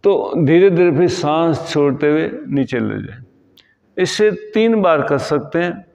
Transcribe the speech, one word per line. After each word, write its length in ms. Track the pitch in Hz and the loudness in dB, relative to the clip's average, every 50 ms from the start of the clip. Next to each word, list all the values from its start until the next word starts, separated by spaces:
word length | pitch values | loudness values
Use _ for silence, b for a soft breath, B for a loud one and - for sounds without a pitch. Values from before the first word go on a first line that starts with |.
| - | 2
तो 280 | 202 196 151 98 101 - 151 165 | 2 0 0 -2 -4 -2 0 2
धीरे-धीरे 540 | 135 160 175 190 196 175 165 180 175 143 131 | 4 4 6 6 4 4 4 2 2 2 2
फिर 100 | 180 165 | 0 0
सांस 640 | - - - 147 151 160 170 165 156 - - - | 0 -2 -2 -2 0 0 0 0 -2 -4 -6 -4
छोड़ते 380 | - 151 143 143 135 143 151 147 | -2 0 0 0 0 0 0 0
हुए 200 | 151 156 160 - - 262 311 | 0 0 -2 -4 -6 -10 -10
नीचे 320 | - - 139 131 - 131 120 | -4 -2 -2 -2 -2 -2 -4
ले 240 | 113 107 104 104 | -4 -4 -6 -6
जाएं। 220 | - - 104 - - _ _ _ _ _ b b b b b b _ _ _ - | -10 -12 -16 -18 -20 _ _ _ _ _ b b b b b b _ _ _ -4
इसे 320 | 185 175 - - 214 214 | -4 -4 0 0 0 0
तीन 520 | 190 - - - - 220 220 233 226 214 | 0 -2 -12 -4 0 2 2 2 2 2
बार 200 | 196 175 160 147 | 2 2 2 2
कर 160 | 135 - 147 135 | 0 0 -2 -2
सकते 400 | - - 156 143 - 147 - 165 | -2 -2 -4 -4 -4 -4 -4 -4
हैं। 280 | 175 175 - - - _ _ | -4 -4 -6 -10 -16 _ _